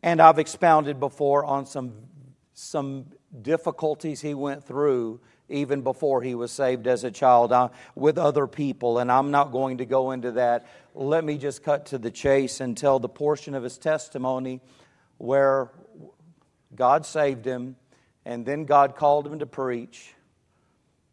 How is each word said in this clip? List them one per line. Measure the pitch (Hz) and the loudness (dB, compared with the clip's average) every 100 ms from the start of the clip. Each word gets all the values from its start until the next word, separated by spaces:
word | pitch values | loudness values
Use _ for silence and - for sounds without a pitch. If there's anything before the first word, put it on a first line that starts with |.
and | 170 170 | 0 8
I've | 160 160 | 8 8
expounded | 156 - 175 156 147 139 | 0 0 4 4 2 -4
before | 139 - 143 143 | -6 -2 0 2
on | 143 139 135 | 0 -4 -6
some, | 147 127 107 117 143 - _ _ | -10 -10 -14 -20 -20 -20 _ _
some | - - 156 139 135 135 - _ 135 | -20 -10 -8 -8 -10 -16 -20 _ -16
difficulties | 113 160 165 - 156 151 160 139 | -4 -2 -2 -4 -4 -4 -8 -8
he | 151 | -8
went | 143 143 139 | -6 -6 -8
through | - 127 147 127 117 117 _ _ _ | -10 -2 0 0 -2 -8 _ _ _
even | 143 143 139 | -6 -4 -4
before | 131 127 151 131 | -4 -2 0 0
he | 127 | -2
was | 120 120 | -6 -8
saved | - 135 127 117 | -2 -2 -2 0
as | 123 | -2
a | 120 | -2
child, | 101 131 123 120 | 0 6 6 6
uh, | 123 123 - - | 4 2 -4 -20
with | - 143 156 | -2 0 2
other | 156 143 135 | 2 2 -2
people, | - 143 - 120 117 | -4 -6 -2 0 0
and | 123 | 2
I'm | 123 143 | 2 4
not | 143 139 | 2 2
going | 123 135 127 | 0 -4 -4
to | |
go | 120 131 131 | -2 -2 -2
into | 131 123 | -4 -4
that. | 117 123 120 - - _ | 0 0 0 -4 -20 _
Let | - 139 160 | -10 -2 -2
me | 156 147 | -2 -6
just | 139 131 | -6 -8
cut | - 143 147 | -4 -4 -4
to | 135 | -8
the | 117 | -8
chase | - 143 135 131 - | -4 2 2 2 -6
and | 131 | -8
tell | 110 143 135 | -2 0 0
the | 120 | -2
portion | - 147 147 - | -4 -2 -2 -6
of | 139 | -10
his | 123 - | -10 -8
testimony | 160 156 - 139 127 131 131 127 _ _ _ _ _ _ | -4 -4 -4 -8 -4 -4 -6 -12 _ _ _ _ _ _
where | 117 139 139 135 123 - - - 151 _ _ _ _ _ _ | -2 2 4 2 -2 -10 -20 -20 -20 _ _ _ _ _ _
God | 120 127 147 | -2 2 2
saved | 156 156 147 131 | 0 -2 -2 -2
him, | 113 127 123 131 _ _ _ _ | -6 -8 -10 -16 _ _ _ _
and | - 120 120 | -12 -10 -6
then | 147 | -6
God | 151 143 139 127 | 2 4 4 2
called | 147 147 147 | 2 2 -2
him | 151 | -10
to | 143 | -12
preach, | - 131 123 117 - - _ _ _ _ _ _ _ _ _ _ | -6 -6 -6 -8 -20 -20 _ _ _ _ _ _ _ _ _ _